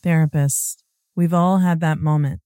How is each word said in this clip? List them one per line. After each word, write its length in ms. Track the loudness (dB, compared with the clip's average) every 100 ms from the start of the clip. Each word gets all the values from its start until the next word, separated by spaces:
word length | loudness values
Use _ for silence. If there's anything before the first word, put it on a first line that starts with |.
Therapists, 720 | 2 2 2 2 -2 -2 -8 -14 _ _ _ -2
we've 180 | 0
all 260 | 2 2 2
had 200 | 0 0
that 200 | -2 -2
moment. 420 | 0 0 -2 -6